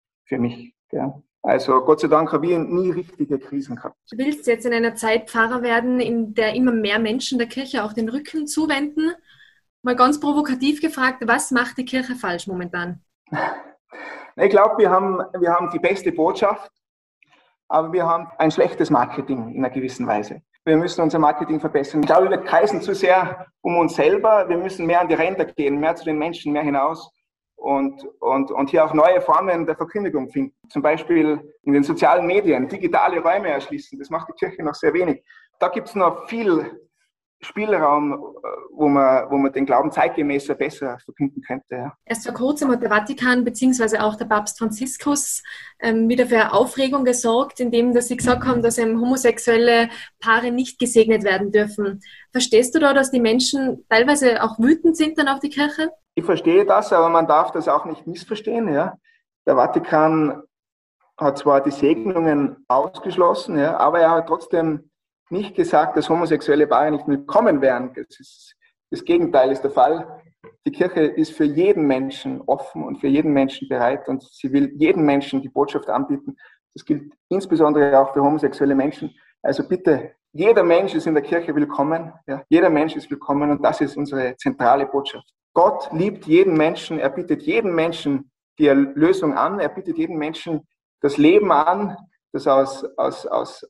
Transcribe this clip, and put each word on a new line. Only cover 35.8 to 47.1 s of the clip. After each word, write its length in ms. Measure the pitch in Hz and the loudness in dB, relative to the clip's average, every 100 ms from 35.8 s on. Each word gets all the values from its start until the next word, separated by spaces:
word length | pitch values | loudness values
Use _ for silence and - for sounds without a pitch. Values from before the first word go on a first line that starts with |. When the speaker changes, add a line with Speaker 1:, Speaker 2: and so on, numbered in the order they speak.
| - | -6
Speaker 1:
noch 340 | 202 175 170 - | 0 0 0 -6
viel 520 | 233 214 160 - - _ _ _ _ _ _ | -4 0 0 -2 -10 _ _ _ _ _ _
Spielraum, 720 | - - 214 190 151 147 147 | -14 -6 -2 2 2 2 0
äh, 340 | 123 - - - - - | -6 -10 -14 -12 -12 -12
wo 160 | - 147 | -2 2
man, 400 | 139 135 131 - | 4 4 2 2
wo 80 | 139 | 0
man 140 | 139 | 0
den 140 | 139 139 | 0 2
Glauben 260 | 135 151 | 2 2
zeitgemäßer 640 | 160 170 170 147 139 - - | 0 0 0 -2 -2 -4 -4
besser 420 | 139 - 135 123 | -6 -6 -10 -10
verkünden 380 | - - 139 139 | -16 -6 -6 -6
könnte, 340 | - 131 - 127 | -10 -10 -10 -10
ja. 180 | 123 - - | -10 -12 -10
Speaker 2:
Erst 200 | 226 240 | -8 -8
vor 80 | |
kurzem 360 | 208 254 294 277 | -4 -2 0 0
hat 120 | 247 | 0
der 80 | 226 | 0
Vatikan 560 | 214 214 269 247 247 233 | -2 -2 -4 0 0 0
beziehungsweise 580 | - 254 254 220 214 | 0 0 2 0 0
auch 120 | 214 214 | -2 -4
der 100 | 226 | -2
Papst 340 | 208 208 - | -2 -2 -6
Franziskus, 840 | 226 214 254 - - 285 - - - - - - | -6 -4 -8 -6 -4 -2 -4 -8 -12 -20 -20 -8
ähm, 300 | 233 226 226 | -2 0 2
wieder 160 | 254 240 | 2 2
für 260 | 226 214 | 2 2
Aufregung 540 | 202 254 - 269 277 | 2 0 0 -2 0
gesorgt, 560 | 247 | 0